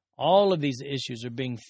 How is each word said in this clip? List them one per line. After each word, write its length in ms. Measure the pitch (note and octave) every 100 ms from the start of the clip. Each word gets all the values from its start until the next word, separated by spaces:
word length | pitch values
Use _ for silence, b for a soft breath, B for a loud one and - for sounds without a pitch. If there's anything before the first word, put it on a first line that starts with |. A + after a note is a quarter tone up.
| _ -
all 360 | C#3+ G3 G3+
of 80 | F3
these 200 | C#3+ B2
issues 440 | C#3 C3+ - A#2
are 60 | B2
being 280 | A#2 B2+ A#2